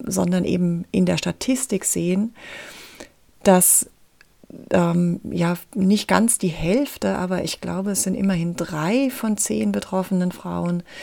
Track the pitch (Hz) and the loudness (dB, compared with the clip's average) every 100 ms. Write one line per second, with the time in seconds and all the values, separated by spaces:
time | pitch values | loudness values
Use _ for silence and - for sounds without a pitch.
0 | - 185 180 180 - 180 175 170 180 190 | -4 0 2 2 2 2 2 0 -2 2
1 | 180 170 180 - - 262 - 196 - 175 | 2 2 -2 -4 -2 -2 0 -2 -2 -2
2 | 170 185 220 - - - - - - - | 0 0 -2 -6 -18 -16 -16 -18 -20 -20
3 | - _ _ _ 202 185 - - - _ | -20 _ _ _ 6 6 6 2 0 _
4 | _ _ _ _ - - - - 170 170 | _ _ _ _ -20 -18 -2 2 4 4
5 | 175 170 - 175 170 175 - 214 185 208 | 2 0 -4 -2 0 -2 -6 0 2 2
6 | - 185 226 - 185 160 160 233 285 - | 4 2 4 2 -2 -2 0 2 0 -2
7 | 196 196 180 180 175 - 180 175 196 190 | -4 -2 -2 -4 -4 -6 -6 -4 -2 -2
8 | 190 185 196 180 170 165 175 156 160 240 | -2 0 0 0 -2 -4 -4 -2 0 2
9 | 269 254 220 208 - 214 208 202 - 190 | 0 -2 -2 -2 -2 -2 0 -2 -2 -4
10 | 185 185 180 - 175 175 175 175 - - | 0 0 0 -4 -6 -4 -2 -4 -6 -16